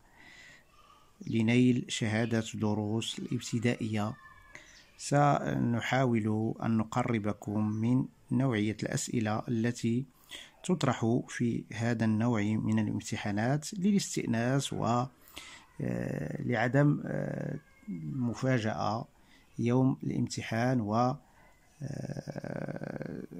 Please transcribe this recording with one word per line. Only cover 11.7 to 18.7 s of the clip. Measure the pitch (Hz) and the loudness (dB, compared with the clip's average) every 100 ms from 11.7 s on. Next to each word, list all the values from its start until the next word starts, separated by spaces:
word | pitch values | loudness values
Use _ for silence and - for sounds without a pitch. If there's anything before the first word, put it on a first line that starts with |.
هذا | 104 117 117 110 | -4 0 2 2
النوع | 107 120 113 | 2 2 2
من | 104 110 110 110 | 2 0 2 2
الامتحانات | 107 107 - 110 107 101 117 147 - | 0 -2 -4 -6 -2 0 0 0 -4
للاستئناس | 208 196 202 - - - 113 120 139 - | -2 2 2 2 -2 0 0 2 0 0
و، | 101 101 120 127 - - - - - - - | 0 2 2 0 -6 -20 -18 -18 -20 -16 -6
آه، | 127 120 123 - - - | -4 -2 -2 -4 -6 -4
لعدم، | 127 117 120 135 147 147 - | -2 0 2 4 4 4 -2
آه، | 50 50 - - - - - - | -4 -4 -4 -6 -8 -12 -18 -10
المفاجأة | 160 156 135 120 107 131 127 110 | -8 -6 -4 -2 0 0 2 0